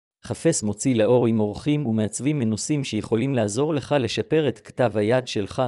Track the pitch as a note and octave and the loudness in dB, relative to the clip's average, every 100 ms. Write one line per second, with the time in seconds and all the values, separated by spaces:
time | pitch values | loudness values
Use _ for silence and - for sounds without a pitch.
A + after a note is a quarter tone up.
0 | _ _ - A2+ E3 D3+ G#2+ G2+ C#3 A#2 | _ _ -10 -2 0 0 -2 -2 0 2
1 | G#2 B2 A#2+ A2+ G#2 F#2+ D3 D3+ B2+ A2 | 4 4 4 2 0 -2 -2 -2 0 0
2 | G#2 - C3 D3+ A2+ G#2+ - D3 C3+ G#2+ | 0 -2 -2 0 0 -2 -2 -4 -2 -4
3 | - A2+ C3+ C3 G#2 G#2+ D3 D3 - D3 | -2 0 0 0 0 0 0 -2 0 0
4 | A#2 - - D#3 C#3+ - - - A#2+ G#2 | 0 -2 0 2 0 -2 -8 -2 0 2
5 | G#2 B2+ B2 A2+ G2 - | 2 2 0 -4 -4 -2